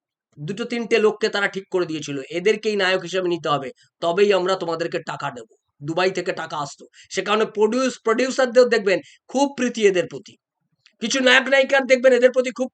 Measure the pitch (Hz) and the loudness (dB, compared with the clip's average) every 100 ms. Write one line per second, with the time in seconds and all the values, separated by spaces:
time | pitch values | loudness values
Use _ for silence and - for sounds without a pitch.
0 | _ _ _ - 151 202 220 240 220 226 | _ _ _ -14 -10 -8 -6 -6 0 2
1 | 214 208 214 202 196 196 196 180 170 156 | 2 0 -2 -2 -4 -4 -6 -4 -4 -6
2 | 147 139 135 165 180 220 220 208 185 185 | -8 -8 -8 -4 0 0 -2 0 0 0
3 | 175 185 175 170 156 143 131 - _ _ | -2 -4 -2 -2 -2 -2 -4 -14 _ _
4 | 170 175 208 190 180 185 170 160 165 165 | -2 2 4 4 0 -2 -4 -4 -4 -6
5 | 156 147 147 123 113 _ _ _ 143 165 | -8 -8 -8 -10 -16 _ _ _ -6 -2
6 | 190 185 170 165 160 156 143 - - _ | -2 -2 -6 -8 -8 -8 -10 -12 -20 _
7 | - - 180 214 220 202 214 247 262 - | -12 -8 -2 0 0 0 0 2 -2 -2
8 | 226 226 262 254 254 233 247 226 196 175 | 0 0 0 0 2 4 4 4 2 0
9 | - _ _ 254 277 277 247 226 202 180 | -2 _ _ 0 0 0 -4 2 2 2
10 | 165 135 - 127 _ _ _ _ _ _ | -2 -6 -18 -20 _ _ _ _ _ _
11 | 226 269 254 262 254 269 269 269 262 262 | -4 0 4 4 4 2 4 2 2 2
12 | 262 247 254 254 254 - 254 | 4 4 4 2 -2 -4 -6